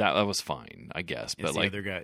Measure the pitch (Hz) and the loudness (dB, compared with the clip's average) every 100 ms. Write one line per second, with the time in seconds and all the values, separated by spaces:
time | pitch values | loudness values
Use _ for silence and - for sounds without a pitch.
0 | 101 78 101 95 - 67 - 50 - - | 4 6 4 0 -2 -6 -6 -16 -8 -8
1 | 85 - - - 82 78 98 101 98 92 | -4 -4 -6 -2 0 2 2 0 -4 -6